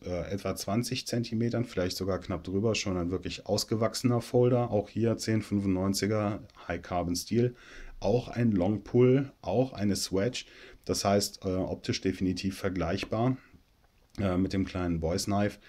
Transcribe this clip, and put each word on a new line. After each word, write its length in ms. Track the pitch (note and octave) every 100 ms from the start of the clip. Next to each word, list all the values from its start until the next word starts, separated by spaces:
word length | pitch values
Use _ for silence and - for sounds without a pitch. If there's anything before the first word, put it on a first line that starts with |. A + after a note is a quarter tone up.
| F#2
äh, 260 | F2 D#2+
etwa 240 | G2 F#2+ F#2+
zwanzig 520 | - G#2+ A#2 B2+ -
Zentimetern, 580 | A#2+ A#2 A2 A#2 A#2 A#2
vielleicht 320 | - F2+ -
sogar 220 | F#2+ F#2
knapp 240 | - F2
drüber, 320 | F#2 F#2+ F#2+ E2+
schon 200 | G2+ F2+
ein 120 | F2
wirklich 380 | F#2 F#2+ - -
ausgewachsener 720 | G#2 - A2 A2 - B2+ A#2+
Folder. 480 | - B2 B2 B2 A#2+
Auch 200 | G#2 G2+
hier 280 | G#2+ A2+ A2
zehn 240 | - A2
fünfundneunziger 1000 | G#2 G2+ G2 F#2 G2 G2 G2 G#2+ G#2 G#2+ - - -
High 140 | E2+
Carbon 340 | - F2+ F2 F2
Steel. 400 | - A2 B2 - - - - -
Auch 300 | G2 A#2+ -
ein 240 | A2+ A#2
Long 300 | G2 F2+ G#2+
Pull, 480 | - B2 B2 C3 C3+ -
auch 320 | - G#2 B2+
eine 240 | F2+ G#2 G2
Swatch. 480 | - F2+ A2+ - - - - - -
Das 180 | F2+
heißt, 420 | G2 G2+ G2 - F#2+
äh, 40 |
optisch 500 | F#2 F#2 F#2+ - A2
definitiv 580 | F#2+ F#2 F#2+ F#2+ F#2+ G2
vergleichbar, 800 | G2 F2 E2 G2 - A2 B2 C3 - - _ _ _ _ _ -
äh, 200 | G2 F2+
mit 160 | F#2+
dem 100 | F#2+
kleinen 380 | F#2+ F#2 F2 E2+
Boys 240 | D#2+ F#2+ G#2
Knife, 340 | G2+ G#2 -